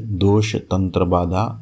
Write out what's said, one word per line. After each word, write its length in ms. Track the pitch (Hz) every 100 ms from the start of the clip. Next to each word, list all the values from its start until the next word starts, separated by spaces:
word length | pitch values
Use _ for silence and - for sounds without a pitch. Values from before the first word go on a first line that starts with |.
दोष, 560 | 113 92 98 104 104 -
तंत्र 480 | - 95 92 90
बाधा 560 | 87 87 87 92 117 110